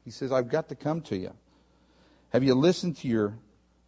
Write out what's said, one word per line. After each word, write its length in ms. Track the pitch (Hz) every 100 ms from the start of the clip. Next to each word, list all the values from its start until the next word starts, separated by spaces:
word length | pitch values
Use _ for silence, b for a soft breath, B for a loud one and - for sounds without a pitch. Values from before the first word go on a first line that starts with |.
He 80 | 120
says, 220 | - 135
"I've 160 | 131 120
got 180 | 156 -
to 80 | 135
come 240 | 147 160
to 140 | 156 95
you." 140 | 92 - _ b b b b b b b b
Have 120 | 127
you 100 | 135 127
listened 420 | 160 180 180 147
to 100 | 127
your, 300 | 110 104 113 - _ _ _